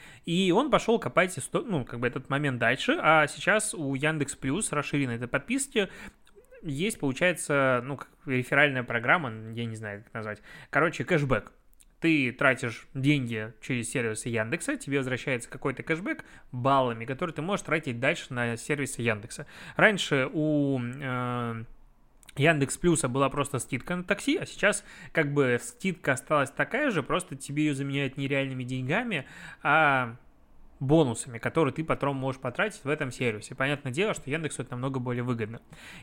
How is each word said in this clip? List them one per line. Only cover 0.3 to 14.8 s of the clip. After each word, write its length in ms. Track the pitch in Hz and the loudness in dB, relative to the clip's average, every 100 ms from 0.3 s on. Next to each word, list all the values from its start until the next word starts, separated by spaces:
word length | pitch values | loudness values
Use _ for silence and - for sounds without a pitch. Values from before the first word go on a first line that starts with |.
| 170 190 | 2 4
он 180 | 185 294 | 4 4
пошёл 280 | 196 - 226 | 2 4 0
копать 400 | - - 185 147 | 2 2 2 0
исто-, 260 | - 180 | -4 -4
ну, 220 | 262 165 117 | -2 -2 -2
как 140 | 117 | -2
бы 60 | 123 | -2
этот 220 | 135 - | -2 -2
момент 300 | 139 147 127 | 0 0 2
дальше, 400 | 117 131 - 339 | 2 2 2 2
а 260 | 165 160 143 | 6 6 6
сейчас 460 | - 175 214 - | 0 2 2 2
у 220 | 202 139 | -4 -2
Яндекс 420 | 135 151 160 139 - | 0 0 0 -2 -2
Плюс 340 | 131 165 - | -2 -2 -2
расширенной 460 | 147 - 143 131 117 | -2 0 0 0 -2
этой 120 | 120 | -2
подписки 600 | 135 - 269 - 226 190 - - _ _ - - - | -4 -2 -4 0 0 0 -4 -16 _ _ -20 -20 -12
есть, 380 | 180 139 202 - | -6 -2 -2 0
получается, 800 | 139 127 180 165 - 143 135 123 127 | -2 2 0 0 0 2 4 2 -2
ну, 100 | 135 | -8
как 140 | - _ - | -10 _ -2
реферальная 560 | 127 123 143 147 127 | -2 2 4 4 2
программа, 500 | 120 117 120 175 135 110 110 | -2 -2 2 2 2 -8 -10
я 100 | 113 | -6
не 120 | 117 110 | -6 -6
знаю, 280 | 107 101 | -8 -10
как 80 | - | -10
назвать. 300 | 117 107 104 - - - | -10 -8 -10 -14 -20 -2
Короче, 360 | 147 165 - | 2 2 0
кэшбэк. 500 | 139 170 139 110 - _ _ - - - | 0 2 4 0 -2 _ _ -20 -20 -2
Ты 320 | 170 156 127 | 2 4 2
тратишь 560 | 117 139 123 120 117 - | 2 2 2 -2 -6 -10
деньги 580 | 135 135 147 120 110 110 - | 0 2 2 0 -6 -8 -10
через 300 | - 127 110 | -6 -4 -2
сервисы 400 | 135 113 107 123 | -2 -2 -4 -4
Яндекса, 480 | 117 110 170 - | -2 -2 -4 -4
тебе 180 | 294 | -6